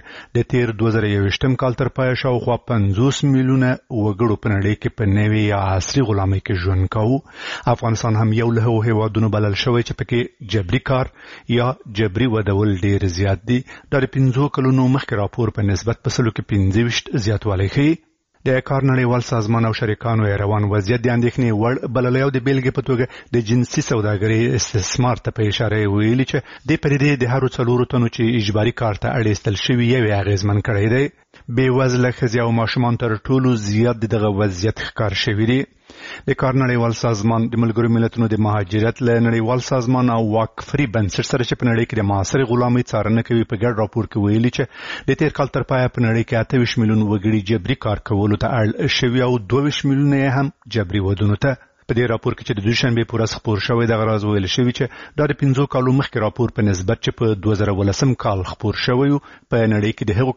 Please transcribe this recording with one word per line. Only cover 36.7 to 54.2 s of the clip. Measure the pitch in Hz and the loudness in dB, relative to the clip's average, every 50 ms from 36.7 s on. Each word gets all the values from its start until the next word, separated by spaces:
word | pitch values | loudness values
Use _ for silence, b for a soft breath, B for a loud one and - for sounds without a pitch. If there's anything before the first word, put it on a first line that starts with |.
| 123 120 117 117 113 - | 2 2 0 0 0 0
سازمان | - 120 117 101 101 113 113 113 113 113 | 0 -2 0 0 0 0 0 0 0 0
د | 117 113 120 | 0 0 0
ملګرو | 113 107 117 117 117 117 | 0 0 0 0 2 2
ملتونو | 117 117 113 - - 117 110 | 2 2 0 0 0 -2 0
د | 110 104 107 | 0 0 0
مهاجرت | 104 104 107 104 90 101 107 107 113 117 - 127 | 0 0 0 -2 -2 0 0 0 0 0 0 0
له | 120 117 117 117 | 2 2 2 2
نړیوال | 117 113 113 113 113 127 127 120 | 2 2 0 0 0 -2 -2 -2
سازمان | - 143 131 120 117 131 127 127 123 117 | -2 -2 -2 0 0 0 2 2 2 2
او | 113 113 107 | 0 0 0
واک | 104 113 110 - - - - - | 0 0 0 -2 -4 -10 -10 -6
فري | - 139 147 120 95 | -2 -2 -2 0 0
بنسټ | 113 104 92 - - 120 - | 0 0 0 -2 -4 -4 -2
سره | - 123 120 | -2 -2 -2
چې | - - - | -2 -2 -2
په | 123 123 | 0 0
نړۍ | 117 113 117 | 2 2 0
کې | - - 110 | 0 -2 -2
د | 104 101 | 0 0
معاصرې | 101 98 95 - - 143 131 107 | 0 0 0 0 0 0 0 2
غلامۍ | 120 120 123 123 120 123 120 - | 2 2 2 2 2 2 0 0
څارنه | - 110 101 104 113 113 110 - | -2 -2 0 2 2 0 0 2
کوي، | 123 117 110 | 0 0 0
په | - 123 95 107 | 0 -2 -2 -2
ګډ | 120 120 104 107 | -2 0 0 -2
راپور | 101 - 117 107 - | -2 -2 -4 -4 -4
کې | - 110 101 | -2 0 0
ویلي | 101 104 113 117 123 - | 2 2 2 2 2 0
چې | - 139 B B B B B B B B - 131 | -2 -4 B B B B B B B B -2 0
د | - 160 | 0 0
تیر | 147 - - | 0 0 0
کال | 143 - - 147 | -2 -2 -2 -4
تر | 123 - | -4 -2
پایه | 135 127 127 120 - | 0 0 0 0 0
په | - 123 | 0 0
نړۍ | 113 113 117 110 | 2 2 0 0
کې | - 127 113 | 0 0 -2
اته | 110 - - 127 120 | 0 0 0 0 0
ویشت | 113 - 123 113 | 0 0 0 0
میلیون | 107 110 110 107 | 2 2 2 2
وګړي | 101 107 104 92 110 110 110 98 92 117 | 2 0 0 0 0 0 0 0 0 -2
جبري | 107 90 - - - - | -2 -2 -2 -4 -4 -2
کار | 110 104 - - - | -4 -4 -4 -4 -2
کولو | 110 98 104 107 104 101 127 | 0 0 2 2 0 0 0
ته | 113 - 120 | 0 0 0
اړ | 107 104 - - - 107 - - | 0 0 0 -2 -2 -2 0 0
شوي | 139 123 117 131 127 123 | 0 0 2 2 2 2
او | 123 120 | 0 -2
دوه | 104 90 110 139 139 147 | -2 0 0 0 0 0
ویشت | 143 - - 143 135 | -2 -2 -2 0 0
میلیونه | 135 143 143 139 139 135 | 2 2 2 2 2 2
یې | 139 127 139 | 0 0 0
هم | 139 139 - _ _ - 107 | -2 -2 -4 _ _ -6 -4
جبري | 113 101 87 92 104 95 | -4 -2 -2 -2 -2 0
ودونو | 95 101 95 107 101 104 - - | 0 0 2 2 0 0 2 0
ته. | 139 127 b b b b b b | 0 -2 b b b b b b
په | - 123 | -2 0
دې | 110 123 117 | 0 2 0
راپور | 113 110 - 123 113 | 0 -2 -2 -4 -4
کې | - - | -4 -4
چې | - 120 | -6 -4
د | 101 98 | -2 0
دوشنبې | 104 120 - - 131 120 117 117 - | 0 0 0 0 0 0 0 0 0
په | - | -2
ورځ | 110 110 107 - - | -2 -2 -2 -4 -4
خپور | - 120 107 98 - | -4 -2 -2 -2 0
شوی، | - 123 117 117 | 0 0 0 2
دغه | 113 113 107 110 | 2 2 0 0
راز | 110 110 107 | 0 0 0